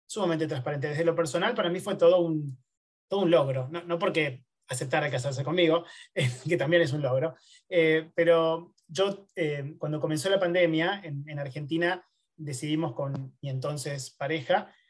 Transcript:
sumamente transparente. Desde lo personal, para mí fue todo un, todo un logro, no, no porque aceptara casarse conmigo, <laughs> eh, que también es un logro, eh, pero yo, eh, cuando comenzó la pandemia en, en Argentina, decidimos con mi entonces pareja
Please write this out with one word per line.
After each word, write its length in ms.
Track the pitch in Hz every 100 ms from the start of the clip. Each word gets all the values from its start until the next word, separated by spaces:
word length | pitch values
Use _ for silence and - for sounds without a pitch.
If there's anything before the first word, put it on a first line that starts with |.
| _
sumamente 400 | 214 180 160 160
transparente. 420 | 143 147 143 147
Desde 160 | 147 170
lo 80 |
personal, 400 | 160 165 170 214
para 160 | 240 170
mí 100 | 185
fue 160 | 202 196
todo 220 | 170 180
un, 360 | 170 156 143 127 _ _ _ _ _
todo 140 | 196
un 80 | 175
logro, 400 | 165 135 131 127
no, 140 | 170
no 160 | 170 170
porque 440 | 202 160 151 123 _ _ _
aceptara 440 | 127 139 156 147
casarse 320 | 131 139 127
conmigo, 420 | 147 175 165 165 - -
<laughs> 160 | - 190
eh, 160 | 127 - 151
que 80 | 165
también 240 | 147 170
es 120 | 156
un 100 | 147
logro, 320 | 135 131 165 - _ - _
eh, 400 | 180 160 160 160 -
pero 580 | 170 165 165 160 175 _ _
yo, 400 | 165 196 196 - -
eh, 400 | 156 147 139 156
cuando 220 | 151 151
comenzó 320 | 156 156 190
la 80 | 196
pandemia 600 | 175 175 170 160 175 196
en, 260 | 170 143 151
en 80 | 143
Argentina, 680 | 139 151 139 165 175 180 - _ _ _
decidimos 580 | 147 131 151 156 160
con 440 | 131 139 135 135 -
mi 100 | 143
entonces 600 | 131 147 147 147 139 -
pareja 640 | - 143 156 - 190 208 _ _